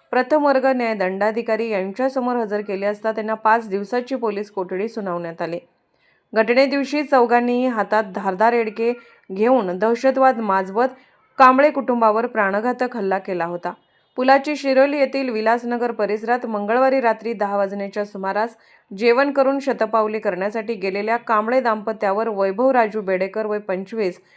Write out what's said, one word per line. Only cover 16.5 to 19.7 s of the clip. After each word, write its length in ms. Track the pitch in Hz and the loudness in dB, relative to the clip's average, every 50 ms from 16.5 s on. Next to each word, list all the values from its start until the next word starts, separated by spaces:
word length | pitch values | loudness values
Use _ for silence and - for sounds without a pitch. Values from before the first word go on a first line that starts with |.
| 214 202 202 202 233 254 269 262 269 269 | -6 -4 -2 0 2 2 4 2 2 2
रात्री 320 | 240 226 220 220 208 233 | 2 0 0 0 -4 -6
दहा 240 | 233 196 208 196 202 | -4 -4 -2 -2 0
वाजण्याच्या 480 | 202 196 190 202 202 196 196 - 208 202 | -2 -2 -2 -4 -6 -8 -6 -6 -6 -6
सुमारास 520 | 202 - 190 190 190 196 202 226 233 - - _ _ _ _ _ - 202 190 | -6 -8 -6 -6 -4 -2 -2 -2 -4 -6 -12 _ _ _ _ _ -14 -6 0
जेवण 340 | 233 233 240 254 277 285 | 4 4 4 4 4 2
करून 260 | 277 277 262 269 277 277 | 2 2 2 2 0 0
शतपावली 600 | 277 277 | -2 -2